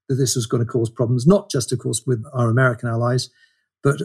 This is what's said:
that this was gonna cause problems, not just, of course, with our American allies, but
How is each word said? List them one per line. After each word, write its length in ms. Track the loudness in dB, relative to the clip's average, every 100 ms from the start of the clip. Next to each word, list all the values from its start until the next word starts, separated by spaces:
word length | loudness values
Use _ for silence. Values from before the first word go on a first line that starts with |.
| -6
that 100 | -2
this 180 | 0 -2
was 100 | -2
gonna 200 | -2 0
cause 260 | -2 -2
problems, 340 | -2 -2 2 4
not 240 | 4 2
just, 220 | -6 -4
of 80 | -4
course, 240 | -4 -6 -2
with 180 | -4 -4
our 160 | -2 0
American 420 | 4 2 0 -4
allies, 420 | -2 0 -2 -4 _ _ _ _ _
but 180 | -2 -2